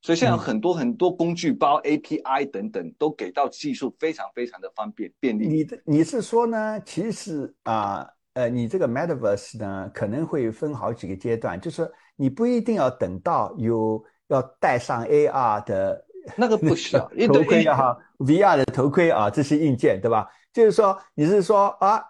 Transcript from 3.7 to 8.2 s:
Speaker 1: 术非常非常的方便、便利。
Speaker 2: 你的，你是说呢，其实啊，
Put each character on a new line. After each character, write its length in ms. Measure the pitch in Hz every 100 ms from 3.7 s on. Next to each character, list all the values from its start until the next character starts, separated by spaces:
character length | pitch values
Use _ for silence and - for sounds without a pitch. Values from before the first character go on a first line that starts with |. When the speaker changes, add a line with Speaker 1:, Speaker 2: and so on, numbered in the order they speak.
Speaker 1:
术 200 | 120 131 -
非 140 | 160
常 120 | 156 98
非 140 | - 123
常 140 | 110
的 100 | -
方 160 | - 107
便、 200 | 107 95 _
便 180 | 131 214
利。 100 | 208
Speaker 2:
你 160 | 156 151
的， 120 | -
你 200 | - 147
是 180 | 165 254
说 260 | 202 233 233
呢， 320 | 226 214 214 170
其 260 | - 220
实 420 | 196 - 156 131 _
啊， 460 | - 113 101 95 69 _